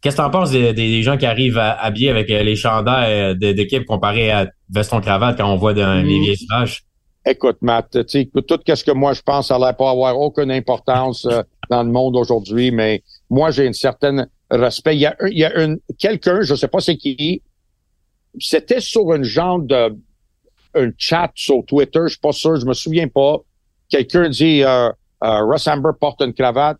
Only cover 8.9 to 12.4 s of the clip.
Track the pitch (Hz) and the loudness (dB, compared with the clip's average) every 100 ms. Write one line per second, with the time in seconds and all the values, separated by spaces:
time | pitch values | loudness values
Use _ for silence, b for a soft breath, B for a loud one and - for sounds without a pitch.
8.9 | 135 139 135 - 143 131 127 127 123 135 | 2 2 0 0 -2 0 2 2 2 0
9.9 | 127 131 123 147 147 139 131 - 123 - | 2 0 0 -2 -2 -2 -2 -2 -4 0
10.9 | 127 131 120 123 117 - _ - 123 117 | 0 0 -4 -2 -2 -4 _ -4 -2 0
11.9 | 120 131 123 117 120 | 0 0 0 0 0